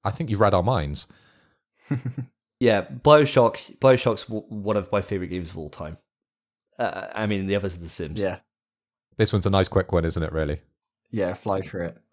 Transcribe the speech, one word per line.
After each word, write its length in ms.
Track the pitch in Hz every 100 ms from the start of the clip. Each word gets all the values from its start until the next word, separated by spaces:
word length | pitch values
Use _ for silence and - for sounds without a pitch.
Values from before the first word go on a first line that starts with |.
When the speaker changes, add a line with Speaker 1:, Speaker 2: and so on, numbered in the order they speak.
Speaker 1:
I 60 | 104
think 180 | - 156
you've 120 | 101
read 120 | 104
our 100 | 98
minds. 440 | 90 127 73 73 - _ _ _ _ _ _ _ -
<laughs> 80 | 135 123 131 123 _ _ -
Speaker 2:
Yeah, 220 | 117 104
BioShock, 960 | - 127 151 151 143 135 117 - - -
BioShock's 460 | 131 127 127 107
w-, 200 | - 110 -
one 280 | 107 101 104
of 160 | 92
my 80 | 101
favorite 280 | - 98 87
games 200 | 92 82
of 80 | 90
all 140 | 76
time. 260 | - 76 80 _ _ _ _ _ _ _ -
Uh, 280 | 113 - -
I 120 | - 107
mean, 200 | 101 98
the 100 | 101
others 200 | 98 85
are 40 |
The 80 | 85
Sims. 320 | - 80 78
Speaker 3:
Yeah. 200 | 95 87 _ _ _ _ _ _ _ -
Speaker 1:
This 160 | 107
one's 140 | 104 98
a 40 |
nice 180 | 98 92
quick 220 | 98 -
one, 140 | 90
isn't 180 | 82 82
it, 100 | 80
really? 280 | 80 76 76 - _ _ _ _
Speaker 3:
Yeah, 220 | 110 90
fly 300 | 90 107 95
for 180 | 92 95
it. 160 | 85 - _